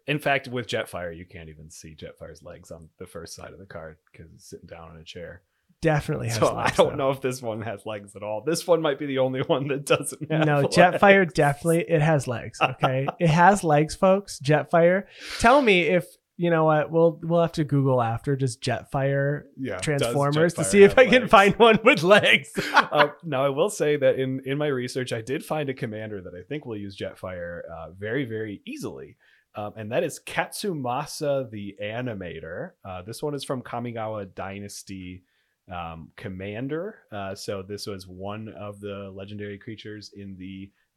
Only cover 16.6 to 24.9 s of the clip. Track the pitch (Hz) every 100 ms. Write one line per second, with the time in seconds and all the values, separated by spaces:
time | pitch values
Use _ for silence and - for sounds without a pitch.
16.6 | 156 151 143 165 165 160 165 170 165 -
17.6 | 147 143 135 127 117 113 - 135 131 113
18.6 | - 117 - 143 139 139 139 147 - -
19.6 | 131 92 160 143 120 127 143 151 170 -
20.6 | - 202 196 202 254 254 214 214 196 -
21.6 | 226 220 220 269 170 208 202 220 - -
22.6 | - - 226 147 147 - 170 131 139 135
23.6 | 202 202 151 147 131 123 131 131 131 143
24.6 | 151 131 123